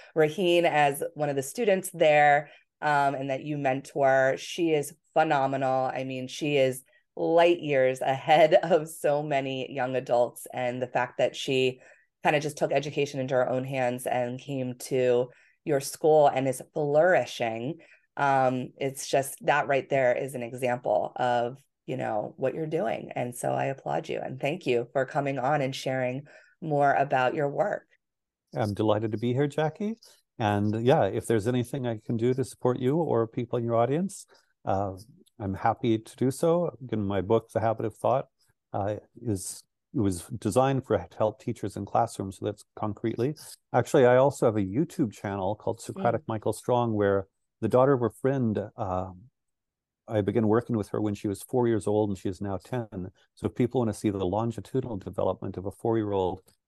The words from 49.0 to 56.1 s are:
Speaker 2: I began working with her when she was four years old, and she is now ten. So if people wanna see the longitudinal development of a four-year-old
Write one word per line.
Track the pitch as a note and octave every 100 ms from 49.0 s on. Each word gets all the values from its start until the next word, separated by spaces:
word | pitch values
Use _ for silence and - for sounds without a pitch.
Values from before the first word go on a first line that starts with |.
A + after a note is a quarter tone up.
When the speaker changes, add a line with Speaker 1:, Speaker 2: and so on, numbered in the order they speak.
| F#2 F2+ A#2+ _ _ _ _ _ _ _ -
Speaker 2:
I | A2
began | G2 A2+ G#2+
working | A2+ - A2+
with | G2
her | A2+
when | G#2+
she | G2+ G#2
was | G2
four | - B2+ A#2+
years | G#2+ G#2+
old, | G#2+ G#2+
and | F#2+
she | G2+
is | F2+
now | G2 F#2+
ten. | - B2 - F#2 F2+ - _ _
So | G#2
if |
people | - A#2+ C3
wanna | B2
see | - G#2+
the | G2 F#2
longitudinal | G#2 A#2 G#2 - C3 B2 G2
development | F#2 F#2 F#2+ F#2 G2 F#2
of |
a | G2
four-year-old | - A#2 A2+ G#2